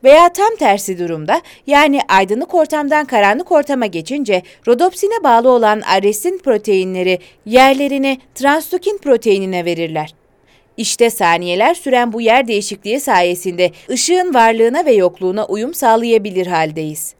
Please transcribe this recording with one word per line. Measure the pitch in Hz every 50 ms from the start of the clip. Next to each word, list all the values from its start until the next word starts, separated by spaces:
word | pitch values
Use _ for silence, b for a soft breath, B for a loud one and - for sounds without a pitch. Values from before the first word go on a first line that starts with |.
| -
Veya | 262 285 320 349 349 349
tam | - 403 440 453 427
tersi | 311 226 196 202 - - 185 175
durumda, | 175 165 165 156 151 156 226 - B B B B B
yani | - 285 285 302 302 277 277 -
aydınlık | - 196 190 196 185 208 233 294 - -
ortamdan | 349 311 302 311 302 294 277 302 302 302
karanlık | - 262 220 202 196 214 269 359 -
ortama | 370 294 285 285 277 254 240
geçince | 208 160 165 160 - 247 294 277 208 196 180 185 B B B B
rodopsine | - 240 240 339 370 359 - - 403 453 466 349
bağlı | 277 233 226 240 262
olan | 254 240 226 214 214 220
arrestin | - - 180 196 196 202 214 - - 349 381
proteinleri | 370 _ 277 233 208 214 220 202 190 185 185 185 185 180 185 185 180 B B B B _
yerlerini | 208 220 254 262 269 269 269 285 277 277 277 269 269 269 262 b b _
transdukin | - 254 277 294 320 311 - - 359 359 403 427
proteinine | 392 - 285 262 226 - 233 196 196 190 190 185 180 170
verirler. | 170 175 165 165 160 160 156 151 156 - _ _ _ _ _ b b b b b b _
İşte | - 226 - - - 240 233
saniyeler | 226 - 202 170 170 170 175 175 175 185 220 285 349
süren | 339 - 285 262 247 240 240 208
bu | 233
yer | 233 220 226 262 277
değişikliği | 226 220 202 202 - 214 - _ 208 226 285
sayesinde | 277 277 226 180 180 175 180 180 - 190 175 175 180 175 165 B B B
ışığın | 208 240 - - 349 370 370 370 285
varlığına | 247 226 226 226 226 226 233 240 320 359
ve | 302 240
yokluğuna | 208 185 175 180 - 185 185 185 214 214
uyum | - 190 214 226 269 349
sağlayabilir | - 277 233 226 233 233 240 226 220 196 214 185 185 185
haldeyiz. | 180 180 160 160 156 151 160 156 151 151 - - - - _